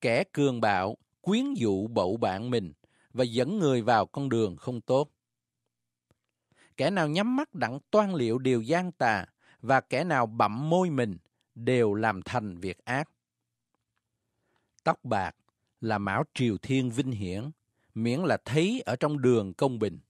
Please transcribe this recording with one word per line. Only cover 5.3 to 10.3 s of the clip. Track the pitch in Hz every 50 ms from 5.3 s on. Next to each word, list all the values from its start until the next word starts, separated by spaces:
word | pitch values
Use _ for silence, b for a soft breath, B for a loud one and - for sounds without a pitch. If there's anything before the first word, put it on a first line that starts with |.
| _ _ _ _ _ _ _ _ _ _ _ _ _ _ _ _ _ _ _ _ _ _ _ _ b b b b b -
Kẻ | 123 156
nào | 196 196 165 147
nhắm | 147 170 208 233 254
mắt | 262 302 - _
đặng | - 123 110 123 143 - _
toan | - 208 214 196 190
liệu | 160 123 113 110 131
điều | 131 131 131 120
gian | 110 110 156 170 185 180
tà | 165 _ 139 120 110 98 87 - _ b b b b b
và | - 113 135 135
kẻ | - _ - 123 160
nào | 180 160 139 120
bặm | 110